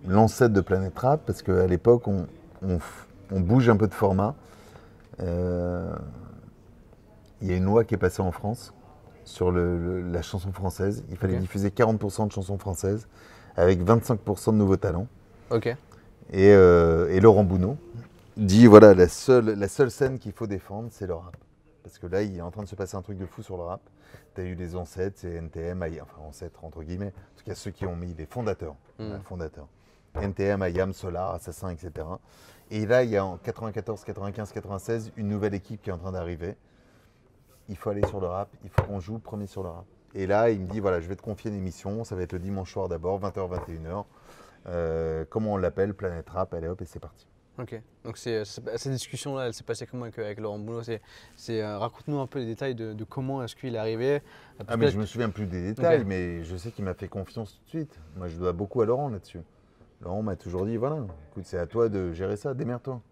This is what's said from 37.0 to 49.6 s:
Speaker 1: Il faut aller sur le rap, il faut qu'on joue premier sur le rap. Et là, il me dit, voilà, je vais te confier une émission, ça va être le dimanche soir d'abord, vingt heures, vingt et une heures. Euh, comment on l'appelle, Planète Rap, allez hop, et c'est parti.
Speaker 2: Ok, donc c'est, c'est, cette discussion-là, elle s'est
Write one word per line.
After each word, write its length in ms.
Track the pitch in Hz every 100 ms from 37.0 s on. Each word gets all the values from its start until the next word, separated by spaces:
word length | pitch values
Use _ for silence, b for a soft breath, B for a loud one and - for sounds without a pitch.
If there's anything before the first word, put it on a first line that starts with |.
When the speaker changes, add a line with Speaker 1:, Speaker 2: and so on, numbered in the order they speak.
| b b b _ _ _ -
Speaker 1:
Il 80 | 98
faut 120 | -
aller 160 | 101 101
sur 140 | 101
le 80 | 92
rap, 220 | 92 101 -
il 60 | 98
faut 140 | -
qu'on 160 | 101 101
joue 180 | 85 113
premier 300 | - 104 98
sur 160 | -
le 60 | 92
rap. 160 | 85 90 _ _
Et 140 | - 95
là, 220 | 101 117
il 100 | 107
me 60 | 92
dit, 120 | 104
voilà, 200 | 98 87
je 80 | 85
vais 80 | 98
te 60 |
confier 280 | - 101 113
une 80 | 104
émission, 460 | 92 85 98 107
ça 120 | 113 95
va 60 |
être 120 | 90
le 60 | 92
dimanche 320 | 92 98 92
soir 160 | - 92
d'abord, 280 | 85 85 98
vingt 180 | 98 98
heures, 100 | 92
vingt 200 | 90 82
et 40 |
une 140 | 82 80
heures. 180 | 95 101 B B B B B -
Euh, 580 | 87 82 82 80 80 80
comment 240 | 113 110
on 40 | 101
l'appelle, 360 | 90 78 98
Planète 360 | 98 95 85 -
Rap, 240 | 90 92
allez 140 | 85 82
hop, 140 | 92
et 40 | 87
c'est 140 | -
parti. 280 | - _ _ _ _ -
Speaker 2:
Ok, 240 | 120 113 - _
donc 140 | 120 113
c'est, 280 | - 113 104
c'est, 160 | - 120 117
cette 140 | 139
discussion-là, 560 | 131 - 127 143 135 123
elle 60 |
s'est 100 | 107